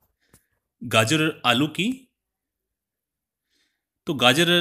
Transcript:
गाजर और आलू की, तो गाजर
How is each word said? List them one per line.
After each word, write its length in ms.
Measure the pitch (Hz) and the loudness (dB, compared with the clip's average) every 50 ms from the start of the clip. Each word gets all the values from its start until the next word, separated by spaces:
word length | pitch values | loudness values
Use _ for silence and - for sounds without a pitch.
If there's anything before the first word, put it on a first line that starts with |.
| _ _ _ _ _ _ _ _ _ _ _ _ _ _ _ - | _ _ _ _ _ _ _ _ _ _ _ _ _ _ _ -18
गाजर 400 | - 123 113 110 113 117 151 156 | -10 -4 0 0 0 2 0 0
और 180 | 156 160 156 - - | 0 -2 -4 -2 -2
आलू 200 | 123 120 120 147 156 | 0 0 0 0 -2
की, 200 | - - 175 233 262 - - _ _ _ _ _ _ _ _ _ _ _ _ _ _ _ _ _ _ _ _ _ _ _ _ _ _ _ _ _ _ _ _ _ _ _ _ _ _ _ - | -2 -4 -4 -4 -6 -8 -12 _ _ _ _ _ _ _ _ _ _ _ _ _ _ _ _ _ _ _ _ _ _ _ _ _ _ _ _ _ _ _ _ _ _ _ _ _ _ _ -10
तो 80 | - 160 | -8 -4
गाजर 340 | 127 120 123 127 147 175 170 175 175 | 0 2 2 4 2 2 0 0 -2